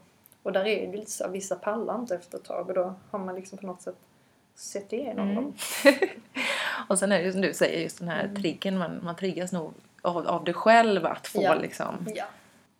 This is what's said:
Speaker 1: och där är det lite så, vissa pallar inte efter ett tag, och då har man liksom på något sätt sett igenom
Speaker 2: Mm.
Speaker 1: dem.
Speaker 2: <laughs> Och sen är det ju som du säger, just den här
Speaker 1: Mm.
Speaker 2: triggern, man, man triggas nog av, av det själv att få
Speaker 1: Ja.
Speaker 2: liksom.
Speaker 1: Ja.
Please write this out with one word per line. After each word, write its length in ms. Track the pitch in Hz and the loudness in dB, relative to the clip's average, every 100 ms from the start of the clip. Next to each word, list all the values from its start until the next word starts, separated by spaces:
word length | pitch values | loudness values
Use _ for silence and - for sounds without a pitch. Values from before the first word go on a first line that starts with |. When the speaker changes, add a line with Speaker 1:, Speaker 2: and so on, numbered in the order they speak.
| - _ _ _ | -12 _ _ _
Speaker 1:
och 80 | 208 | -2
där 160 | 190 208 | 0 2
är 200 | 196 180 | 0 -2
det 60 | 202 | -8
lite 140 | 214 | -8
så, 160 | - 190 | -6 -4
vissa 280 | 190 190 185 | -4 -4 -4
pallar 400 | - 220 208 214 | -2 -2 -2 -4
inte 200 | 240 175 | -4 -6
efter 220 | - 190 | -6 -14
ett 60 | |
tag, 240 | - - 180 | -8 -6 -2
och 40 | 185 | 0
då 180 | 180 185 - | -2 -4 -10
har 80 | 202 | -8
man 160 | 185 185 | -6 -8
liksom 220 | 185 190 | -12 -12
på 80 | 196 | -12
något 160 | 185 | -10
sätt 140 | - - _ _ _ _ _ - | -12 -14 _ _ _ _ _ -18
sett 380 | - 196 196 | -10 -10 -6
igenom 360 | 226 269 208 202 | -6 -4 -2 0
Speaker 2:
Mm. 60 | 208 | 0
Speaker 1:
dem. 180 | 285 - - - 285 | -4 -6 -8 6 8
Speaker 2:
<laughs> 80 | 269 370 - - - - - - - - | 8 4 -2 -12 -6 -4 -2 -2 -2 0
Och 100 | 196 | 2
sen 120 | 196 | 4
är 80 | 190 | 4
det 60 | 185 | 2
ju 60 | |
som 100 | 190 | 2
du 120 | 175 | 2
säger, 280 | 160 175 165 | 4 2 2
just 180 | 165 - | -4 -6
den 80 | 175 | -4
här 160 | 156 | -2
Speaker 1:
Mm. 120 | 196 202 | -2 -2
Speaker 2:
triggern, 420 | 185 - 196 190 | -2 -2 -2 -2
man, 220 | 165 165 | -2 -4
man 120 | 170 170 | -8 -4
triggas 360 | 190 170 180 | -4 -4 -4
nog 220 | 180 156 - - _ | -4 -6 -12 -20 _
av, 260 | 180 175 151 | -2 0 0
av 160 | 170 | 0
det 100 | 160 | 0
själv 520 | 170 220 233 226 190 160 | 2 6 8 8 4 2
att 220 | - - | -2 -4
få 140 | 208 | 2
Speaker 1:
Ja. 120 | 190 160 | 4 4
Speaker 2:
liksom. 500 | 165 - - - 180 214 | 0 -4 -6 -6 -6 -8
Speaker 1:
Ja. 100 | - - - - _ | -10 -12 -20 -20 _